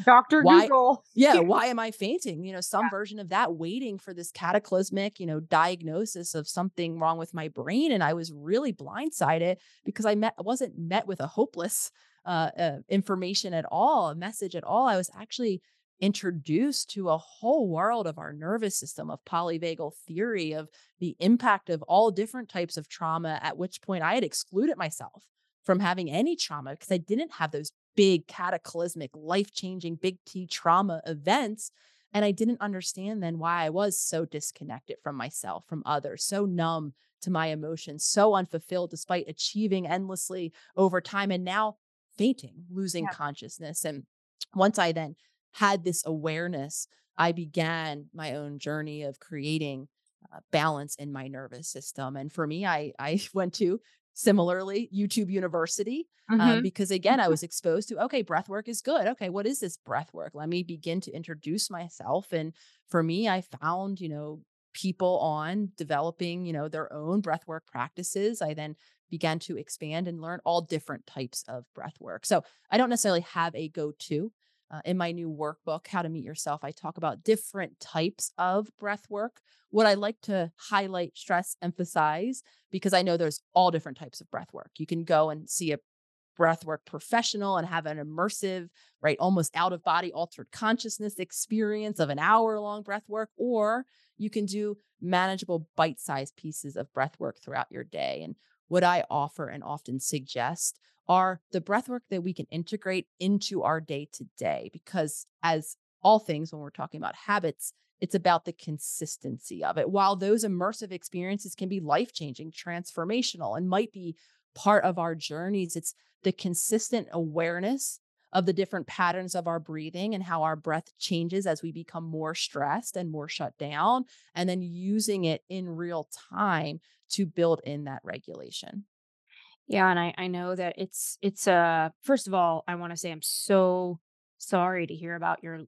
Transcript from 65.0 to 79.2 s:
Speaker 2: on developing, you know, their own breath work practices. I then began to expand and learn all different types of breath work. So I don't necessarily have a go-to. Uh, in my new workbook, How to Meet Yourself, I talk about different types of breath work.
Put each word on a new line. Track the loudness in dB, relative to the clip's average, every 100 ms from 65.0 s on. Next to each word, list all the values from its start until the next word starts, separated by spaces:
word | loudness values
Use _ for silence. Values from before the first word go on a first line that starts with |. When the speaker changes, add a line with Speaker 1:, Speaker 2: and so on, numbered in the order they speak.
| 2 2
Speaker 2:
on | 2 0 -2 -2 -4 -6
developing, | -2 0 0 -2 -4 -4 -4
you |
know, | -4 -4
their | -6 -6
own | -6 0 0
breath | 0 -2 -4
work | -12 -8
practices. | -6 -6 -6 -6 0 0 0
I | -4
then | -4 -8 -10 _ _ _
began | -4 -2 -2
to | -4 -10
expand | -10 -10 -6 -4 -4
and | -6
learn | -8 -4 0
all | 0
different | 0 -4 -6 -12 -12
types | -10 -10 -10 -10
of | -12 -12
breath | -14 -14 -14
work. | -14 -10
So | 0 0 0 _ _
I | 2
don't | 2
necessarily | 2 2 2
have | 0 -2 -2
a | -2 -6
go-to. | -4 -6 -6 -4 -2 -4 -8 _ _ _
Uh, | -10 -4
in | -2
my | -2
new | -4 -6
workbook, | -4 -6 -4 -6 -6 -4
How | -4
to | -4
Meet | -6
Yourself, | -8 -8 -6 -6
I | -8
talk | -10 -10 -4
about | -4 0
different | 2 0 0 -8 -8 -10
types | -6 -2 -2 -2 -6 -2
of | 0 0 -2 _
breath | -6 -6 -8
work. | -6